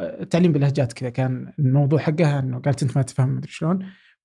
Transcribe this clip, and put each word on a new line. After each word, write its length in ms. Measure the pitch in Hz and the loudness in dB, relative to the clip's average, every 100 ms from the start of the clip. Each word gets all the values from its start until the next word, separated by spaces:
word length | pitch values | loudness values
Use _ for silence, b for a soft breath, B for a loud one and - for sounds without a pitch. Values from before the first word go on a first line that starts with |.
التعليم 520 | 90 - - 170 180 | -8 -8 -2 2 4
باللهجات 400 | 147 143 143 123 | 4 2 2 -2
كذا 180 | - 127 | -4 -6
كان 420 | 117 131 127 127 - | -2 -2 -4 -6 0
الموضوع 400 | 131 139 139 151 | 2 4 4 2
حقها، 400 | 165 156 156 143 | 2 2 2 0
إنه 200 | 131 123 | -2 -2
قالت: 240 | 143 123 | -2 0
"أنت 140 | 131 139 | 0 0
ما 60 | |
تفهم 340 | 127 - 131 131 | -2 0 0 -2
مدري 160 | 143 | -8
شلون." 340 | - 160 190 190 B B _ | -6 -2 -2 -4 B B _